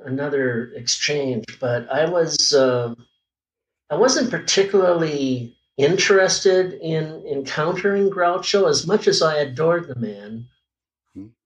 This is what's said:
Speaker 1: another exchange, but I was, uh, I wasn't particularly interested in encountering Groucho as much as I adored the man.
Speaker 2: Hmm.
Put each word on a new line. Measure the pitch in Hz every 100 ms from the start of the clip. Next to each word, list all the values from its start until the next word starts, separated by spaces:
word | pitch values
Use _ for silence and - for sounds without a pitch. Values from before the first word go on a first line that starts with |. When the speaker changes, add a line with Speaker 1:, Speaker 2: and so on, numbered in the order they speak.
Speaker 1:
another | 135 135 143 139 127 117 117
exchange, | - - - - 147 135 117 - -
but | 123 120 120
I | 135 160
was, | 175 160 - -
uh, | 143 135 123 120 117 - _ _ _ _ _ _ _ _
I |
wasn't | 151 254 311 247
particularly | 160 - - 196 202 180 170 160 143 135 127 117 - _ -
interested | 143 190 - 196 185 - 196 185 180 -
in | 165 160 156 156 156
encountering | 139 135 - 156 185 202 202 196
Groucho | 190 175 185 - 202 180
as | 139 160
much | 208 202
as | -
I | 160 151
adored | 139 127 160 175 170
the | 120
man. | 107 101 104 113 123 _ _ _ _ _ _
Speaker 2:
Hmm. | 95 107 _